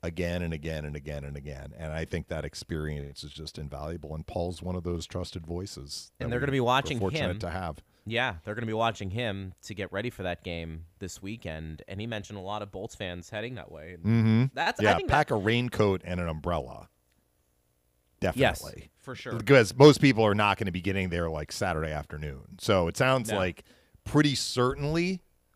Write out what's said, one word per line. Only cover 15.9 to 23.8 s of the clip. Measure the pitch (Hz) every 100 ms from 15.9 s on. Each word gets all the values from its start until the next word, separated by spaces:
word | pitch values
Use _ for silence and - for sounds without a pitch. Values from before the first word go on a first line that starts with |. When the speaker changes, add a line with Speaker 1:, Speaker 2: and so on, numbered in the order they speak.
| 95
Speaker 1:
and | 87 90
an | 85
umbrella. | 78 80 85 64 - - _ _ _ _ _ _ _ _ _ _ _ _ -
Speaker 2:
Yes, | 95 85 127 78
Speaker 1:
Definitely. | - - - _
Speaker 2:
for | - 123
sure. | - 117
Speaker 1:
Because | 107 135 104 123
most | 147 139
people | 143 110 110
are | 101
not | 104 98
gonna | 101
be | 87
getting | 87 98 92
there, | 87 85
like, | 80 76
Saturday | - 95 80 80
afternoon. | 76 76 76 76 67 - -
So | - 98 85
it | -
sounds | 131 131 113
Speaker 2:
No. | 104
Speaker 1:
like | 92 87 - _